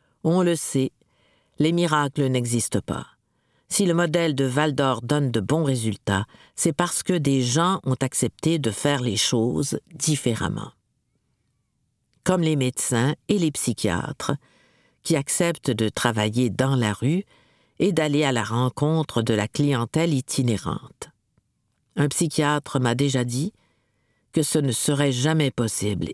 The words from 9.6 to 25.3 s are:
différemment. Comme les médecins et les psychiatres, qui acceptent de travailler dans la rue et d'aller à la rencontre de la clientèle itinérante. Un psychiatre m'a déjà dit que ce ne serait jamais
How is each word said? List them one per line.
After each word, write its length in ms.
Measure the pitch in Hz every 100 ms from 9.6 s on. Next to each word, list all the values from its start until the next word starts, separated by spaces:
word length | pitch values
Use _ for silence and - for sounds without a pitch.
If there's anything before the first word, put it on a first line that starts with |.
| 139 - _
différemment. 800 | - - 147 - 110 90 52 52 - _ _ _ _ _ _ _ _ _ _ _ _ _ _
Comme 180 | - 185
les 140 | 160 151
médecins 600 | 127 - - 120 127 151 -
et 100 | 202
les 140 | 165
psychiatres, 800 | 143 - 107 104 87 - - - 143 _ _ _ _ _ _
qui 140 | - 160
acceptent 540 | 139 - 175 165 -
de 180 | 110 110
travailler 600 | - 123 110 107 113 123
dans 280 | 95 131 135
la 160 | 113
rue 320 | 101 127 175 - _ _ _ _ -
et 120 | 190
d'aller 320 | 165 156 147
à 80 | 143
la 140 | 123 98
rencontre 760 | 117 127 - 147 160 151 -
de 120 | 110
la 160 | 110 107
clientèle 640 | - 143 131 117 156 170
itinérante. 960 | 139 - - 123 104 - - - - - _ _ _ _ _ _ _ _ -
Un 100 | 143
psychiatre 720 | - 165 - 147 147 - 135
m'a 160 | 127 123
déjà 300 | 143 127 120
dit 260 | 120 175 - _ _ _ _ _ _ _
que 120 | -
ce 160 | 147 160
ne 120 | 139
serait 400 | 117 - 143 143
jamais 380 | 123 143